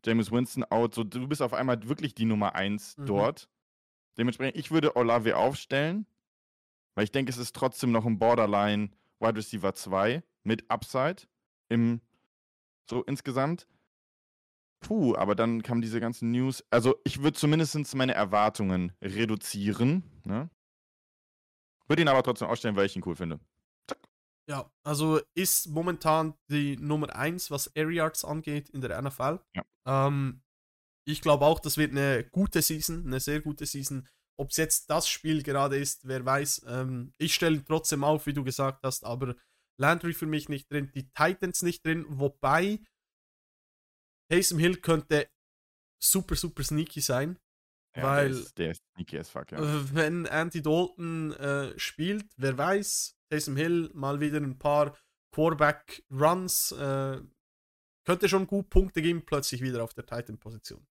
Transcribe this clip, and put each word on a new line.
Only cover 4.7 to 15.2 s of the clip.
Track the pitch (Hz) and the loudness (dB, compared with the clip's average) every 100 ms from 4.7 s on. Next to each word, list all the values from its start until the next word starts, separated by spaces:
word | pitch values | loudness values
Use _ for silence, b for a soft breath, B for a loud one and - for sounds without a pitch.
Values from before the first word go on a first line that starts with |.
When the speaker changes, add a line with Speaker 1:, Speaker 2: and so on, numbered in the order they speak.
Speaker 1:
würde | 160 147 120 | 2 2 2
Olave | 117 117 110 - | 4 4 4 4
aufstellen, | 113 143 - 135 156 196 214 _ _ _ _ _ _ _ _ - | 4 2 -2 0 0 -2 -6 _ _ _ _ _ _ _ _ -2
weil | |
ich | 104 | -2
denke, | 139 131 | 0 -2
es | 123 | -4
ist | 120 | -8
trotzdem | - 131 - 127 | -2 -2 0 2
noch | 117 117 | 2 2
ein | 107 | 2
Borderline | 117 117 107 101 104 104 104 _ _ _ | 4 6 4 4 2 0 -2 _ _ _
Wide | 113 110 | 0 0
Receiver | 104 107 95 | -6 -4 -2
zwei | - - 95 104 143 - _ | -4 -2 0 2 0 -8 _
mit | 104 110 - | -4 -4 -2
Upside | 113 - 135 139 190 _ _ _ _ _ | -6 -4 -2 -2 -4 _ _ _ _ _
im, | 117 117 117 _ _ _ _ _ _ _ _ - | 2 2 0 _ _ _ _ _ _ _ _ -6
so | 120 | -6
insgesamt. | - 139 - 127 139 175 - _ _ _ _ _ _ _ _ _ _ _ | -4 -6 -4 -2 -2 -4 -10 _ _ _ _ _ _ _ _ _ _ _
Puh, | - 220 135 | -4 2 2
aber | 107 | 2